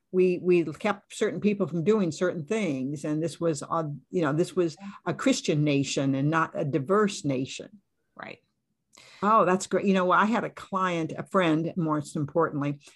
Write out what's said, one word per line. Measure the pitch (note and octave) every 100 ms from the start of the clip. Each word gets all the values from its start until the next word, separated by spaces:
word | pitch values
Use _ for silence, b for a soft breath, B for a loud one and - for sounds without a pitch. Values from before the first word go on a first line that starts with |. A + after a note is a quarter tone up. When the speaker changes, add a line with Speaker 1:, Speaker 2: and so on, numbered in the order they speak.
| _
Speaker 1:
we, | F#3 F#3 F3+
we | F3 F3+
kept | D#3+ D3 G#3 G3+ _ -
certain | G#3 D#3+
people | G3+ G3+ E3+
from | E3
doing | D#3 A3 F3+
certain | C#3+ F3+ E3
things. | D3 A3 F#3+ C3+ C3 D3 D#3
And | D3+
this | D#3+ -
was, | E3+ D3+
uh, | - E3 D#3 C#3+ -
you | F#3
know, | D3+
this | D3+ F3 -
was | E3+ D3+ G3 B -
a |
Christian | - C4 C4 - D#3
nation | D3+ C#3 C#3 - C#3 C3+
and | C#3+
not | D#3+ - -
a | D#3
diverse | D#3 C3 G3 G#3 -
nation. | C#3+ C3 C3+ - - - _ _ _ -
Speaker 2:
Right. | - - _ _ _ _ _ - B B
Speaker 1:
Oh, | G3 A3 F3
that's | F#3 -
great. | F#3+ G3+
You |
know, | F#3+ F3+
I | F3 G3+
had | A3+
a | D3+
client, | - - F#3+ F#3 E3+ D#3+ -
a |
friend, | - G3 F3 D#3 E3 -
more | D#3+ D3+ C#3+ E3
importantly, | C#3+ E3+ D#3+ D3 C#3+ D3 b